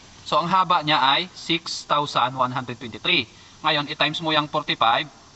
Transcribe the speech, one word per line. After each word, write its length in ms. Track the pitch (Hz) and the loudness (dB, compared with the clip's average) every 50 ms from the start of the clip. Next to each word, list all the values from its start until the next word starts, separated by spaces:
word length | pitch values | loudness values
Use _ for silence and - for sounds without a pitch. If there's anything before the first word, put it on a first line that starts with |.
| - - - - - | -20 -20 -20 -20 -8
So, 160 | - 170 160 165 | -2 0 0 0
ang 80 | 170 | 2
haba 320 | 190 190 185 170 180 160 151 | 2 2 2 4 2 2 2
niya 160 | 151 156 147 | 2 2 4
ay 320 | - 135 139 156 180 185 | 4 4 2 2 0 -4
six 560 | - - - - 165 165 - - - - - | -10 -14 -4 -4 -4 -2 -2 -6 -10 -10 -4
thousand 480 | - 151 147 147 139 - 147 151 131 131 | 0 0 0 0 0 0 0 0 0 2
one 160 | 131 127 127 | 0 0 0
hundred 240 | 123 139 127 123 123 | 0 -4 -6 -6 -8
twenty-three. 560 | - 135 117 107 107 - 165 180 160 117 - - - - - - - - | -10 -10 -12 -12 -6 -2 0 0 0 0 -4 -10 -20 -20 -20 -20 -6 -2
Ngayon, 240 | 156 156 147 143 | -2 0 0 -2
i-times 320 | 139 151 - 147 147 156 - | -4 -2 -2 -2 -2 -2 -2
mo 160 | 170 156 156 | -2 0 2
yung 160 | 151 147 151 | 0 0 0
forty-five 560 | - 156 143 - 165 - 117 113 120 135 156 147 - - - - - | -2 -4 -2 -2 -2 2 2 2 2 2 -2 -4 -12 -20 -20 -20 -20